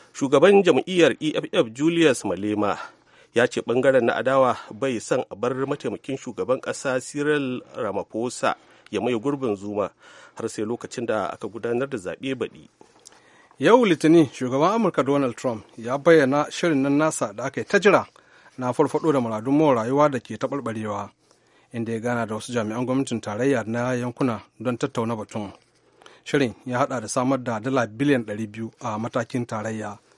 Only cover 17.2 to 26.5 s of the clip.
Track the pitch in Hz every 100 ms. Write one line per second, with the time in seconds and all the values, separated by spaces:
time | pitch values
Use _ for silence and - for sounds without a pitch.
17.2 | 117 101 127 - 107 202 196 143 - _
18.2 | _ _ _ - 127 123 143 151 160 139
19.2 | 117 107 123 143 156 120 117 143 151 127
20.2 | - 107 127 139 117 110 107 101 101 _
21.2 | _ _ _ _ _ 117 113 113 120 120
22.2 | 107 107 - 120 107 117 123 131 135 117
23.2 | 113 104 135 123 107 120 123 123 123 -
24.2 | 135 104 - - 120 120 139 - 113 110
25.2 | 98 110 95 - _ _ _ _ - _
26.2 | - 147 123